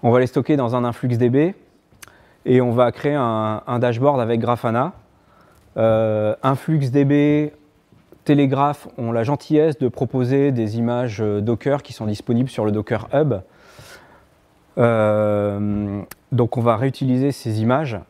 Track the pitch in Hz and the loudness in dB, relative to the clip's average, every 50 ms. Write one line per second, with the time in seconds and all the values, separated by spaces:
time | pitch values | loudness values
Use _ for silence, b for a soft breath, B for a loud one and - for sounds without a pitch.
0 | - 123 117 123 127 123 - 147 131 - 156 143 131 117 120 127 120 120 117 - | 4 4 4 4 4 2 0 -2 0 0 0 0 0 0 0 -2 -2 -2 -4 -4
1 | - 127 123 113 127 120 120 139 151 175 196 - _ _ _ _ _ _ _ _ | -4 -2 0 2 2 2 4 4 2 2 -2 -6 _ _ _ _ _ _ _ _
2 | - b b b b b b b _ - 127 127 127 123 113 120 123 120 110 - | -20 b b b b b b b _ 2 4 4 4 2 2 2 2 2 2 -2
3 | - 147 147 147 131 117 113 110 110 107 107 110 - - 123 120 120 123 120 113 | -2 -2 0 0 0 0 0 0 -2 -2 -4 -6 -6 -4 -2 0 0 0 0 2
4 | 131 147 143 131 117 113 117 117 113 113 120 120 - 120 113 117 131 170 - - | 2 2 2 2 0 0 0 -2 0 0 -2 -2 -2 -2 0 0 -2 -2 -6 -12
5 | - _ _ b b b b b b b b b b _ _ - 113 113 113 110 | -20 _ _ b b b b b b b b b b _ _ 0 2 2 2 2
6 | 113 110 107 107 107 107 107 - - 135 139 131 - - 160 156 139 131 120 143 | 2 0 0 0 -2 -2 -4 -2 0 -2 -2 -2 -2 -2 -2 0 0 0 2 2
7 | 143 139 143 147 147 147 147 147 151 147 - - _ _ _ _ _ _ _ _ | 2 4 2 2 2 2 2 0 0 -4 -6 -14 _ _ _ _ _ _ _ _
8 | _ _ - _ _ - 147 143 143 135 135 135 139 147 147 - - - - - | _ _ -20 _ _ 2 2 4 4 2 2 2 0 0 -2 -4 -12 -20 -12 -8
9 | 123 117 117 117 113 117 143 143 - - 156 151 151 160 147 - 135 123 - - | -6 -4 -2 -2 0 0 -2 -4 -2 0 2 2 4 2 0 0 -2 -4 -2 -2
10 | 143 117 - 131 127 120 135 139 139 143 135 117 110 107 104 117 117 117 120 120 | -6 -4 -2 -2 0 0 2 2 2 2 2 0 -2 -2 -2 -2 -2 -2 -2 -2
11 | 127 123 107 98 110 107 104 104 104 110 120 107 - 139 135 143 - - 123 - | -4 -4 -4 -4 -4 -2 -2 -2 -2 -2 -2 -2 -2 -2 -2 -2 -4 -10 -14 -8
12 | 113 107 107 104 - - 123 117 127 131 - - 110 107 104 107 104 - 120 107 | -6 -6 -6 -6 -4 -2 0 0 0 -2 -2 -2 -2 0 0 -2 -2 -2 -4 -4
13 | 104 - - 135 156 147 120 95 92 B B B B B B B B B B B | -4 -2 0 0 0 0 -2 -4 -6 B B B B B B B B B B B
14 | B B B B B B _ _ _ _ _ _ _ _ _ - 123 117 117 110 | B B B B B B _ _ _ _ _ _ _ _ _ 0 2 2 4 2
15 | 110 107 107 107 107 104 104 104 101 104 101 101 104 104 104 104 104 101 98 101 | 2 2 2 2 0 0 0 0 0 -2 -2 -2 -4 -4 -2 -2 -4 -4 -6 -8
16 | 95 - - _ _ _ - 120 123 113 - 123 117 120 113 104 123 135 127 - | -10 -12 -18 _ _ _ 0 0 0 0 0 -2 0 0 0 2 0 -4 -4 -2
17 | 135 131 127 127 131 143 131 - - 123 107 110 110 113 123 139 160 139 110 98 | -2 -2 0 0 0 -2 -2 -4 -6 -6 -4 0 0 2 2 0 0 -4 -8 -10
18 | - _ | -12 _